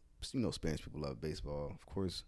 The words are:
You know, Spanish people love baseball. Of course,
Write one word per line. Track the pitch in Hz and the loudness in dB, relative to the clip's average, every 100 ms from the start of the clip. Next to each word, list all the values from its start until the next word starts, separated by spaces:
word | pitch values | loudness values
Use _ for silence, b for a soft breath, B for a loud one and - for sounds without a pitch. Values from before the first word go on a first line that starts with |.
| - - - | -20 -10 -2
You | 135 | 2
know, | 110 | 2
Spanish | - 82 73 | 4 2 2
people | - 76 | -2 -2
love | 71 60 | -2 0
baseball. | 78 78 73 71 71 | -2 -2 -2 -2 -2
Of | - - | -4 -4
course, | 98 95 - | 0 0 0